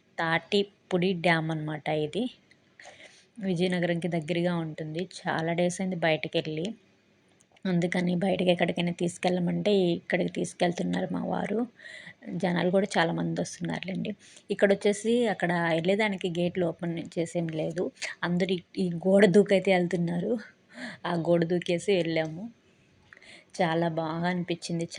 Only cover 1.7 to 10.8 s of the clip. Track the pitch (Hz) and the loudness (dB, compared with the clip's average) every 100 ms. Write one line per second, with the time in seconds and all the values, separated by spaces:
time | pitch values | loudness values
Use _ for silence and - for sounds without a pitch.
1.7 | 151 156 156 151 170 254 - _ _ _ | -6 -2 -2 -2 -4 -6 -8 _ _ _
2.7 | - - - - - _ - 190 170 185 | -20 -20 -20 -20 -20 _ -8 -2 0 2
3.7 | 180 170 170 175 170 151 170 175 170 160 | 2 0 0 0 -2 -2 0 0 0 -4
4.7 | 151 156 156 196 - 175 147 160 170 175 | -8 -8 -6 -8 -6 -4 -2 0 0 0
5.7 | 175 190 180 165 156 156 165 156 156 185 | 0 -4 0 2 2 0 -2 -2 -4 -6
6.7 | - _ _ _ _ _ _ _ _ 190 | -8 _ _ _ _ _ _ _ _ 0
7.7 | 175 175 185 175 175 196 185 180 175 175 | 2 2 0 0 0 0 2 2 2 2
8.7 | 175 175 175 175 - 180 180 175 175 170 | 0 -2 -2 -4 0 0 0 0 0 2
9.7 | 202 175 170 - 180 175 180 175 - 180 | 2 2 0 -2 -2 -2 -4 -6 0 -2
10.7 | 175 | 0